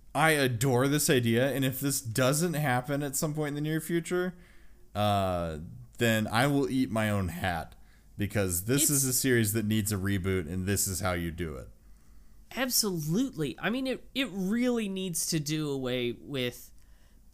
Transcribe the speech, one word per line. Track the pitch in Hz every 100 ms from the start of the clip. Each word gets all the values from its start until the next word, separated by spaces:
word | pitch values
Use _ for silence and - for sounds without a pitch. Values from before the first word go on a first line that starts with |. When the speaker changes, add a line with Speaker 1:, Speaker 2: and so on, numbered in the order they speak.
| - 135
Speaker 1:
I | 160
adore | 151 127 113 139 123 139
this | 147 156
idea, | 131 117 117 139
and | 131
if | 131 -
this | 139 131
doesn't | 110 110 127 147 180
happen | 147 147 123 135 143
at | 147 -
some | 156
point | 151 147
in | 147
the |
near | 151 160
future, | 156 170 165 180 180 - - - - - -
uh, | 101 104 101 95 87 85 76 85 - - -
then | 117 110 110
I | 113 143
will | 139 127
eat | 131 123
my | 110 107
own | 101 90
hat, | 85 95 82 - - - - - -
because | 101 107 95 87 104
this | 139
Speaker 2:
It's | 151
Speaker 1:
is | 139 131
a |
series | 123 135 120 107
that | 110 104
needs | 110 98
a | 101
reboot, | 98 98 95 92 78
and | 92 92
this | 98 98
is | 82
how | 90
you | 90 85
do | 80 82 65
it. | 58 - - - - - - - - 226
Speaker 2:
Absolutely. | 262 - 214 175 151 185 269 156 143 -
I | 185
mean, | 254 262
it, | 226 -
it | 247 262
really | 190 185 233 247 233 202
needs | 190 185 165 -
to | 160
do | 143 156 147
away | 139 127 127 120 113
with | 107 139 123 - - - - - - - -